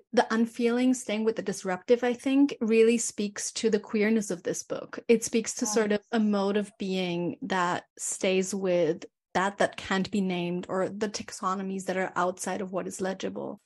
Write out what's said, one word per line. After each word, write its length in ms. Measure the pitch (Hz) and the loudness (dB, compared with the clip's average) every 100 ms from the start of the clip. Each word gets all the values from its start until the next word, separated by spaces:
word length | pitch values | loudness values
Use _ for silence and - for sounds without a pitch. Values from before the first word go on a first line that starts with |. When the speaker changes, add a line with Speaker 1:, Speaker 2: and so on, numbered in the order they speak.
| - | 6
Speaker 1:
the 120 | 226 - | 2 4
unfeeling, 600 | 226 226 - 233 240 254 | 2 0 0 0 2 2
staying 300 | 254 - 214 | 2 -2 -2
with 120 | 220 220 | 0 -2
the 60 | |
disruptive, 600 | 196 190 190 180 - 240 | -4 -4 -4 -4 4 4
I 120 | 247 | 4
think 420 | 240 277 269 277 - | 0 2 4 4 2
really 380 | 220 226 226 233 | 4 6 6 4
speaks 560 | - - 208 208 - | 0 -4 -4 -4 -8
to 160 | - 226 | -2 0
the 120 | 214 | 0
queerness 500 | 208 220 208 226 208 | 0 0 2 2 0
of 140 | 175 | -4
this 180 | - 165 | -4 -6
book. 380 | - - - - - | -6 -10 -10 -6 2
It 160 | 233 | 2
speaks 280 | - 233 214 - | 4 -2 -2 -4
to 100 | 233 | -2
Speaker 2:
Yeah. 60 | |
Speaker 1:
sort 200 | 220 214 | 2 2
of 80 | 208 - | 0 0
a 100 | 233 | 0
mode 360 | 214 202 196 208 | 2 2 2 0
of 160 | 202 - | -2 -6
being 580 | 196 185 180 175 175 - | -4 -2 -2 -2 -2 -4
that 420 | 190 190 175 175 - - | -2 0 0 0 -6 -10
stays 560 | - - 196 185 190 | -8 -2 2 2 0
with 500 | 202 190 175 160 170 - _ _ | -2 0 2 2 0 -6 _ _
that, 240 | 180 196 202 | 0 0 2
that 180 | 190 - | 0 0
can't 340 | - 190 185 | -2 -2 0
be 120 | 208 | 0
named, 420 | 185 180 175 180 - | 0 0 -2 -4 -4
or 180 | 190 185 | -2 -2
the 200 | 196 214 | -2 -6
taxonomies 760 | 208 226 - 190 190 190 196 | -6 -12 -6 -4 -4 -4 -6
that 140 | 190 185 | -4 -4
are 140 | 185 - | -2 0
outside 460 | 180 180 - 185 | -2 -2 -6 -6
of 100 | 190 | -6
what 140 | 185 180 | -6 -6
is 140 | - | -6
legible. 600 | 190 190 196 196 139 208 | -6 -4 -6 -8 -10 -12